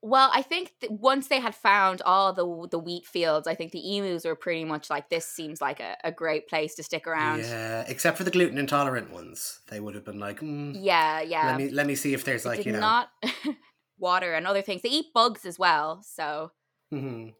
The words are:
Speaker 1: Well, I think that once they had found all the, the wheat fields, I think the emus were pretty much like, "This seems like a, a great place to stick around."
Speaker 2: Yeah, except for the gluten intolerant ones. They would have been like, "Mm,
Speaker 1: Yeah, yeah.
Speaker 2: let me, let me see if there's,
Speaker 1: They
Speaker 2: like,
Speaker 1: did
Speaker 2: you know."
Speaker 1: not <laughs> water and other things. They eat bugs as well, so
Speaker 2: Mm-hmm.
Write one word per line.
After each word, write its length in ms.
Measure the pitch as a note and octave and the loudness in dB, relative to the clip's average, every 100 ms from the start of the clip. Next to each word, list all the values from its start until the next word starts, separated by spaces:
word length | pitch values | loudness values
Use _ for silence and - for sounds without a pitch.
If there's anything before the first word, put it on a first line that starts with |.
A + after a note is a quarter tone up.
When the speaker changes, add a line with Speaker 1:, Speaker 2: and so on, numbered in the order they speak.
Speaker 1:
Well, 300 | A3 C4 C4+ | 4 6 6
I 100 | B3+ | 6
think 320 | C4+ F4 F#4 _ | 0 -4 -4 _
that 120 | A#3 | -10
once 340 | G#3+ A#3+ C#4 C4+ | 0 2 2 2
they 140 | C4+ | 0
had 160 | A#3+ G#3 | 0 0
found 460 | A3+ G3+ F#3+ F#3 | 4 6 6 2
all 300 | - F#3+ G3 | 4 4 4
the, 360 | F#3 F3 E3 F3 | 2 -2 -2 -4
the 80 | E3+ | -6
wheat 260 | E3+ F3 | -4 -10
fields, 440 | - F3 E3 D#3 D3+ | -6 0 2 2 2
I 80 | - | -4
think 160 | E3 | -6
the 240 | F3 - G3+ | -8 -4 -2
emus 280 | G3 E3+ | -2 -2
were 120 | E3 D#3+ | -2 -4
pretty 280 | - E3 | -2 -4
much 260 | D#3+ D3+ - | -2 -6 -4
like, 180 | D3 D3 | -6 -2
"This 160 | E3 E3 | -4 -4
seems 340 | - D#3 D3+ | -10 -10 -4
like 200 | C#3 C#3+ | -4 -4
a, 160 | G2 - | -8 -6
a 80 | E3 | -6
great 340 | E3 E3 D3+ - | -4 -2 -2 -2
place 300 | D#3+ D#3 - | -4 -4 -6
to 80 | |
stick 240 | D#3 D#3+ E3 | -8 -6 -2
around." 320 | D#3+ D3+ D#3 | 0 0 0
Speaker 2:
Yeah, 440 | D3+ A#2 A2+ A2+ A#2+ | -4 -6 -4 -6 -6
except 280 | C3 E3+ D#3+ | 0 0 2
for 60 | |
the 80 | F3+ | 0
gluten 280 | F3+ F3 C3 | 4 4 2
intolerant 520 | C#3 C#3+ C#3 B2+ G#2 | 0 2 2 0 -4
ones. 460 | F2+ F2 E2+ - - _ | -14 -14 -10 -10 -12 _
They 120 | G#2+ | -10
would 160 | G#2 G2+ | -8 -10
have 80 | |
been 160 | G#2 G2+ | -10 -8
like, 180 | G2+ G#2 | -8 -8
"Mm, 380 | D#3 D3 C#3+ C#3+ | -8 -6 -6 -2
Speaker 1:
Yeah, 420 | G3 F3 D#3 D#3 | 2 4 4 0
yeah. 240 | D#3+ E3 D#3 | -2 0 0
Speaker 2:
let 80 | - | 0
me, 140 | C3+ | -2
let 140 | C#3 C#3+ | 0 0
me 80 | C3+ | 0
see 180 | D3 | 0
if 80 | C3+ | -2
there's, 200 | - B2 | -2 -2
Speaker 1:
They 40 | A#2+ | -2
Speaker 2:
like, 60 | A#2 | -4
Speaker 1:
did 80 | G3+ | -2
Speaker 2:
you 60 | |
know." 40 | - | 0
Speaker 1:
not 280 | G#3+ A#3 A#3+ _ | 2 2 0 _
<laughs> 760 | B3+ - - C4 _ _ _ _ | -6 -6 -6 -8 _ _ _ _
water 360 | F3+ F3+ F3+ | 0 2 2
and 120 | D#3+ F3 | 0 0
other 160 | G3 | 0
things. 200 | G3 F#3 | 0 -4
They 60 | A#3 | 0
eat 160 | C#4+ D#4+ | 0 0
bugs 320 | A#3+ A#3 G#3+ | 4 4 2
as 140 | F#3 E3+ | -10 2
well, 420 | F3+ D#3 D#3 E3+ | 4 4 2 -4
so 480 | G3+ - D#3 D3+ D#3+ _ _ _ _ | -12 -6 -4 -4 -6 _ _ _ _
Speaker 2:
Mm-hmm. 360 | D3 C3+ A#2 A2+ A2 | -6 -6 -8 -12 -18